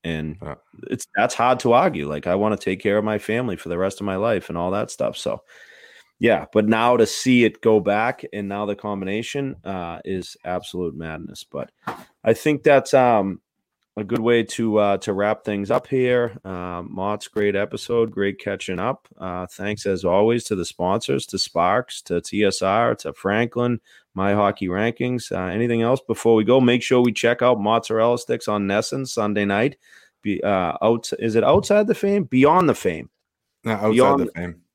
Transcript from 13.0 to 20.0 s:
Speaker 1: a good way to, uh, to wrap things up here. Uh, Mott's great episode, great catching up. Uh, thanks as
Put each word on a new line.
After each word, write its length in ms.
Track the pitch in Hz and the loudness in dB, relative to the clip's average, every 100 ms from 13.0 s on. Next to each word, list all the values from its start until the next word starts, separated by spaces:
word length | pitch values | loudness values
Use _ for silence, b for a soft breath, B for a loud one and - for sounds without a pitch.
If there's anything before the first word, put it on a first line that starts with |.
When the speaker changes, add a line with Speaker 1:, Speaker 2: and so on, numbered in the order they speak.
| 123 113 98 92 _ _ _ _ _ - | 6 4 0 -6 _ _ _ _ _ -12
Speaker 1:
a 60 | 98 | -4
good 140 | 113 | -2
way 200 | 113 120 | 2 2
to, 340 | 110 - 113 107 | 0 -2 0 2
uh, 200 | 104 98 | 2 0
to 140 | - | -2
wrap 300 | 98 104 107 | -2 0 -2
things 260 | - 104 101 | -4 -6 -2
up 160 | 127 - | -2 -2
here. 520 | 131 127 123 120 101 98 | -2 0 0 -2 -6 -12
Uh, 360 | 92 90 87 | -10 -8 -10
Mott's 440 | 85 92 98 104 - | -10 -6 -4 -6 -6
great 280 | 107 104 98 | -2 0 0
episode, 540 | 104 110 - 120 113 | -4 -6 -2 0 0
great 280 | 104 101 98 | 0 -4 -2
catching 400 | - 98 - 90 | -6 -6 -6 -4
up. 280 | 107 - _ _ | -4 -6 _ _
Uh, 260 | 92 90 90 | -10 -8 -10
thanks 380 | - 98 107 101 | -8 -8 -4 -4
as 180 | 95 | -2